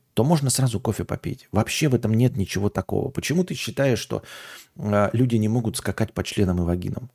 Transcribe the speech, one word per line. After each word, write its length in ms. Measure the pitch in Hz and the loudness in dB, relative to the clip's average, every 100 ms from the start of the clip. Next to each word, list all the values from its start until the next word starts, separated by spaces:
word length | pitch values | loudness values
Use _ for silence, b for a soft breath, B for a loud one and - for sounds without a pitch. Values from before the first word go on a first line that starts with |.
| _ | _
то 100 | - | 0
можно 260 | 127 170 135 | 2 4 2
сразу 300 | - 135 107 | 2 0 0
кофе 240 | - 104 | -2 -2
попить. 440 | 87 - - - - | -4 -6 -6 -10 -2
Вообще 360 | 98 110 - 160 | 0 0 0 2
в 60 | |
этом 200 | 123 110 | 2 2
нет 220 | 110 123 123 | 4 2 2
ничего 340 | 92 - 101 | -2 0 -2
такого. 400 | - - 98 110 | -2 -4 -2 -2
Почему 340 | - - 160 | -4 -2 0
ты 100 | 185 | 0
считаешь, 440 | 147 - - 139 113 | -4 -6 -2 0 0
что, 240 | - 104 - B B B B - | -2 -8 -8 B B B B -8
э, 340 | 104 104 101 | 0 2 2
люди 240 | 113 127 117 | 2 2 2
не 120 | 107 | 2
могут 280 | 117 110 - | 2 0 -4
скакать 360 | - - 113 | -4 -2 -2
по 100 | - | -2
членам 340 | 92 - 98 90 | -4 0 2 2
и 40 | |
вагинам? 460 | 85 87 95 - 123 | 0 0 -2 -6 -10